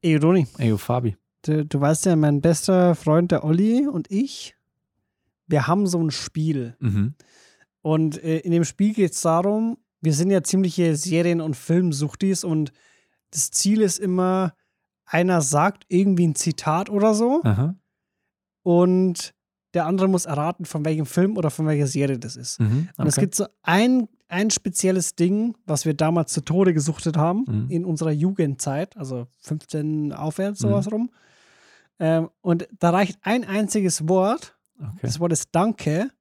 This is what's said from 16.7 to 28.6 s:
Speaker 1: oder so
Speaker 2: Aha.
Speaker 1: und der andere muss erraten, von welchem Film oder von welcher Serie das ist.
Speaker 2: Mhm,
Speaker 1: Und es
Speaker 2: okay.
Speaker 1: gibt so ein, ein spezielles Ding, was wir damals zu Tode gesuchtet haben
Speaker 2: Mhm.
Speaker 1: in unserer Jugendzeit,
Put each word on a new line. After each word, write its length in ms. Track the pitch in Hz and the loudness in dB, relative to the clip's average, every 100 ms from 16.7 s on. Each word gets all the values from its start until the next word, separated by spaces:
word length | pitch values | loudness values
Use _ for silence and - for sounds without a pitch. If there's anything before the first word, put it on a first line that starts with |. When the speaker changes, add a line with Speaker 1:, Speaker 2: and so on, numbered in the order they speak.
| 160 208 | -2 -2
Speaker 1:
oder 240 | 202 220 | 2 2
so 260 | 214 233 302 | 2 2 2
Speaker 2:
Aha. 300 | 277 98 147 190 _ _ _ _ _ _ _ _ | 2 2 0 -4 _ _ _ _ _ _ _ _
Speaker 1:
und 720 | 180 175 180 185 185 170 - _ _ _ _ | 2 4 4 4 2 -2 -10 _ _ _ _
der 120 | 175 165 | -4 -2
andere 220 | 190 190 | 0 2
muss 160 | 185 170 | 0 0
erraten, 380 | 143 156 180 | -4 -4 -6
von 200 | 170 156 | -8 -4
welchem 220 | 151 156 139 | -2 -2 -2
Film 300 | - 190 214 | 0 0 0
oder 140 | 160 | -4
von 160 | - 156 | -2 -2
welcher 200 | 147 139 | 0 0
Serie 320 | 131 139 127 | 0 -2 -2
das 180 | 120 123 | -8 -12
ist. 240 | 123 - | -12 -2
Speaker 2:
Mhm, 280 | 110 123 170 - | 0 0 -4 -2
Speaker 1:
Und 100 | 147 | -2
es 100 | 139 | 2
Speaker 2:
okay. 100 | 151 | 0
Speaker 1:
gibt 80 | |
so 120 | - 127 _ | -2 -6 _
ein, 460 | - 180 240 254 220 _ _ | 0 2 4 2 -2 _ _
ein 220 | 175 214 | -2 -2
spezielles 640 | - 202 175 185 185 165 | -2 -4 -2 0 0 -2
Ding, 420 | - 170 208 226 220 - | 0 0 2 -2 -6 -4
was 180 | 147 | -2
wir 100 | 160 | -2
damals 380 | 147 156 170 151 | 0 2 2 0
zu 100 | - | -4
Tode 300 | - 170 190 | -2 2 4
gesuchtet 420 | 156 147 156 165 156 | 2 0 -4 -2 0
haben 280 | 160 196 262 | 0 0 -2
Speaker 2:
Mhm. 240 | 107 123 | -4 -2
Speaker 1:
in 140 | 165 | -4
unserer 260 | 180 156 160 | -4 -4 -2
Jugendzeit, 840 | 151 180 196 151 135 | 0 0 0 -2 -2